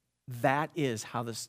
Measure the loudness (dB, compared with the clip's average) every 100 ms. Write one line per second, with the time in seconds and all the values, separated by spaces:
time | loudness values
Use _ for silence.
0 | _ _ -12 0 2 4 0 0 0 0
1 | -4 -4 -4 -6